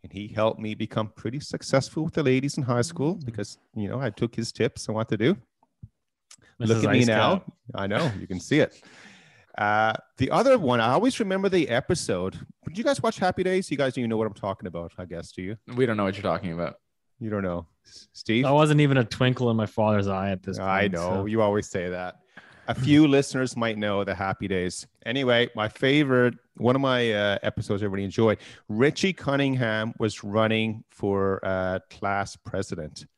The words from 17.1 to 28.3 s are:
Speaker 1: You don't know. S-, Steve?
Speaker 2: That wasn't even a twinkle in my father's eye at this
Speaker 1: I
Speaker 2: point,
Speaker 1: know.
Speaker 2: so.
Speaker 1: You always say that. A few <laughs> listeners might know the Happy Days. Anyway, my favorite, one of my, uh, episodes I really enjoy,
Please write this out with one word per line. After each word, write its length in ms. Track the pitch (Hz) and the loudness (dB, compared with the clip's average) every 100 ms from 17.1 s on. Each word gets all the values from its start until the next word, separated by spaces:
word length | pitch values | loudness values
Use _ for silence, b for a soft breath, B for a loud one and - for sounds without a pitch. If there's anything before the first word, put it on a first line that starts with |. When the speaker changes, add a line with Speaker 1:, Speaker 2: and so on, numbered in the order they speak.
| _ | _
Speaker 1:
You 100 | 113 | -6
don't 140 | 104 | -4
know. 240 | 95 87 87 _ _ | -4 -6 -8 _ _
S-, 220 | - - | -20 -20
Steve? 300 | - - 113 | -14 -2 0
Speaker 2:
That 100 | 135 | 4
wasn't 260 | 147 151 147 | 4 6 6
even 160 | 147 135 | 4 4
a 80 | |
twinkle 460 | 113 - 127 127 123 | 0 2 0 2 0
in 60 | 113 | 0
my 80 | 104 | -2
father's 420 | - 107 107 98 | 0 2 2 0
eye 220 | 95 98 | -2 -4
at 120 | 92 | -4
this 160 | 92 92 | -6 -6
Speaker 1:
I 260 | 95 95 | 0 2
Speaker 2:
point, 100 | 104 | 2
Speaker 1:
know. 160 | 87 87 | 0 -2
Speaker 2:
so. 160 | 95 104 | -2 0
Speaker 1:
You 160 | 110 | 2
always 260 | 104 104 95 | 2 2 -2
say 220 | 98 90 | -6 -6
that. 260 | 90 90 - _ B B B - | -6 -10 -12 _ B B B -8
A 60 | |
few 320 | 117 131 147 156 | -2 6 8 8
<laughs> 80 | 139 | 6
listeners 380 | 139 131 127 123 | 2 -4 -4 -2
might 200 | 113 107 | -4 -2
know 280 | 104 101 | -2 0
the 100 | 98 | -2
Happy 340 | 90 95 95 98 | -2 -4 -4 -2
Days. 380 | 92 90 - - _ | -2 -2 -6 -16 _
Anyway, 460 | 113 131 127 120 120 - | -6 -2 2 4 2 -2
my 120 | 107 | -6
favorite, 680 | - 131 143 139 127 123 - _ - | 0 2 4 4 4 4 0 _ -2
one 200 | 113 131 | 2 2
of 60 | |
my, 300 | 135 123 117 | 2 2 0
uh, 260 | 104 104 98 | 2 0 0
episodes 400 | 104 - 107 101 | -2 -4 -4 -4
I 40 | 104 | -2
really 180 | 98 | -4
enjoy, 320 | 98 90 113 | -4 2 2